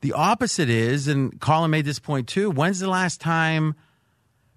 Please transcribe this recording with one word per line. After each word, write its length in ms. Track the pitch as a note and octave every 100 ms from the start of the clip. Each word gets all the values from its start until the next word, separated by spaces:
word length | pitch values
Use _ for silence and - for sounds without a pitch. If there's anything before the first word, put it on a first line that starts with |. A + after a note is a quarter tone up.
the 100 | C#3+
opposite 560 | - F3 G#3+ F#3 - C3+
is, 400 | A#2 A2+ C#3+ C#3
and 320 | C#3 C3 -
Colin 300 | - D#3 E3
made 140 | D#3 D3
this 120 | C#3+
point 300 | - C#3+ A#2+
too, 220 | F#3+ G#3
when's 300 | C3+ E3 F#3+
the 80 | F#3+
last 300 | F#3 F3+ -
time 540 | D#3+ E3 D#3+ D#3+ D#3 D3+ _ _ _ _ _ _ _